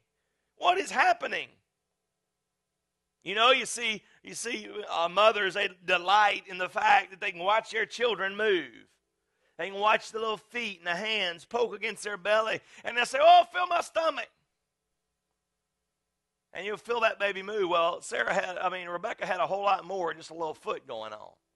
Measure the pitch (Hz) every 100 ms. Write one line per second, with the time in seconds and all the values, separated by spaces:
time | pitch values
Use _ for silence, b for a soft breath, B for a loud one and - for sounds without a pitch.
0 | _ _ _ _ _ - 349 370 285 220
1 | 359 349 - 185 127 _ _ _ _ _
2 | _ _ _ _ _ _ _ _ _ _
3 | _ _ - 208 240 262 214 226 233 208
4 | b b 190 185 233 233 208 202 185 175
5 | 170 180 220 214 190 190 202 180 175 180
6 | 175 208 208 190 190 185 180 208 214 202
7 | 185 185 202 175 180 220 220 220 202 -
8 | 240 185 190 202 220 185 131 107 104 _
9 | _ _ _ _ _ - 180 196 208 220
10 | - 220 220 208 _ 240 220 180 175 175
11 | 214 214 180 170 - 240 226 196 220 202
12 | 208 202 190 214 220 185 B B 214 240
13 | 233 262 320 359 339 359 359 339 - 320
14 | 320 269 214 _ _ _ _ _ _ _
15 | _ _ _ _ _ _ _ _ _ _
16 | _ _ _ _ _ - 196 208 - 240
17 | 220 202 202 190 196 214 180 170 165 175
18 | - - 196 185 185 180 185 180 175 175
19 | 226 226 196 185 160 196 202 190 170 190
20 | 165 156 156 165 160 - 208 170 135 113
21 | 110 107 95 _ _